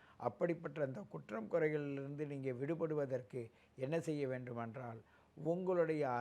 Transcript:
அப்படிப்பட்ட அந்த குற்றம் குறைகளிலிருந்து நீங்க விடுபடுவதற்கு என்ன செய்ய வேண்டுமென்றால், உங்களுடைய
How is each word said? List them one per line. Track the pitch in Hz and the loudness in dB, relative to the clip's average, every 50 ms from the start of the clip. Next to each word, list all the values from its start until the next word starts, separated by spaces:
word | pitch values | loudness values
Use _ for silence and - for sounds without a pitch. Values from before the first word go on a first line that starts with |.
| - - - - | -20 -20 -8 -2
அப்படிப்பட்ட | 120 120 - - 175 170 165 165 165 165 143 160 147 | -2 -2 0 2 2 2 2 0 -2 -6 -2 0 0
அந்த | 131 131 110 101 - | 0 0 -4 -8 -10
குற்றம் | - 160 139 - 208 226 220 202 | -10 -12 -8 -6 -4 -4 -2 2
குறைகளிலிருந்து | - 170 156 156 151 151 143 143 139 139 135 139 147 143 156 | 2 4 4 4 4 2 0 0 -2 -2 -4 -4 -4 -4 -4
நீங்க | 143 143 139 131 135 127 120 | -4 -2 -2 -2 -2 -2 0
விடுபடுவதற்கு | 139 143 170 151 165 156 156 151 143 131 131 120 120 - - 127 117 113 - - - - - | 0 -2 0 0 0 0 2 2 0 0 0 -2 -2 -4 -6 -8 -8 -8 -12 -20 -20 -18 -10
என்ன | - 131 135 160 165 | -4 -2 0 0 0
செய்ய | 151 160 151 147 143 | 0 0 0 0 0
வேண்டுமென்றால், | 131 127 127 127 123 120 117 117 113 110 131 127 120 113 113 - - - - - - - | 0 -2 -2 -4 -6 -6 -4 -4 -6 -6 -8 -8 -8 -10 -10 -14 -18 -20 -20 -20 -20 -10
உங்களுடைய | - 151 156 170 180 190 180 185 175 165 160 160 151 143 131 123 120 | -4 0 0 2 2 2 2 4 4 4 4 4 2 2 2 2 2